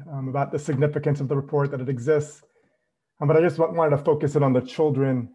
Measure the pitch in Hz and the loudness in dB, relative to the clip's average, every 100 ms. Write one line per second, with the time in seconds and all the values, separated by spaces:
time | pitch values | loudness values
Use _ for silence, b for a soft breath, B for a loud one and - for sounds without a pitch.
0 | 139 139 131 135 143 160 147 131 147 147 | -14 -10 -6 -4 -4 -4 -4 0 0 0
1 | 147 143 131 143 139 147 139 139 127 127 | -2 -2 -2 -4 -2 -2 -2 -4 -6 -6
2 | 123 151 147 - _ _ _ _ _ _ | 0 0 0 -12 _ _ _ _ _ _
3 | _ - 143 160 175 - 160 170 156 139 | _ -4 4 4 4 2 -2 2 2 2
4 | 165 147 147 151 139 127 127 - 156 135 | 2 2 2 2 2 2 0 0 0 2
5 | 135 127 113 | 0 -2 -4